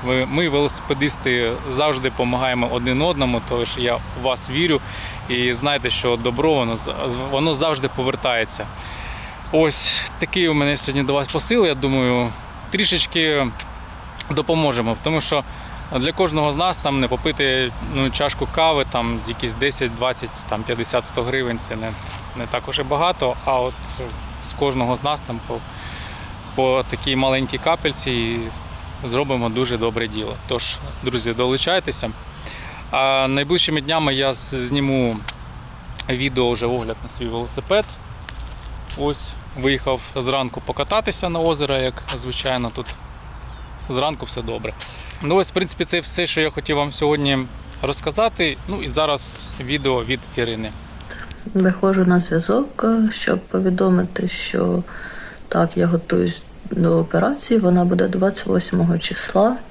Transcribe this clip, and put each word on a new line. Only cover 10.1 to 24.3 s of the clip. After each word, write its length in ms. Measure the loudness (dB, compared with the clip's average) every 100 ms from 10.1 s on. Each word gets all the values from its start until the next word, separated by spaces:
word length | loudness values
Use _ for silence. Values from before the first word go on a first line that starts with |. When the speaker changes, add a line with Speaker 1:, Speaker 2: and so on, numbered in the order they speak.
| -6
Speaker 1:
такий 280 | -2 2 4
у 60 |
мене 240 | 4 2 2
сьогодні 260 | 0 0
до 100 | 2
вас 140 | 2 2
посил. 380 | -2 2 4 4
Я 100 | 4
думаю, 580 | 2 4 4 4 2 -2 -12 -12 -6
трішечки 760 | 0 2 2 2 2 2 4 0 -2 -12 -12 -14 -14 -14 -12 -2
допоможемо, 680 | -2 2 4 4 2 0 0
тому 180 | 2 0
що 220 | 2 0 -2 -10 -12 -12 -4
для 200 | 0 0
кожного 400 | 2 2 4 2
з 40 | 2
нас 220 | 2 2
там 220 | 0 2
не 80 | 2
попити, 640 | 0 0 2 2 4 2 -2 -4
ну, 160 | 0 0
чашку 380 | 2 0 0 -2 4
кави, 300 | 4 4 2
там 300 | 0 0 -2 -4
якісь 260 | -4 -4
десять, 420 | 0 0 0 -2 0
двадцять, 340 | 0 0 -6 -10 -6
там, 140 | -4
п'ятдесят, 420 | -2 -2 0 0 0
сто 180 | -2
гривень, 360 | 0 0 0 -4
це 160 | -6 -6
не, 160 | -6 -6 -10 -10 -10 -8
не 120 | -4
так 200 | -4 -2
уже 160 | -4
багато, 520 | 0 2 2 4 2 0 2
а 140 | 2
от 140 | 2 -2 -10 -8 -8 -8 -10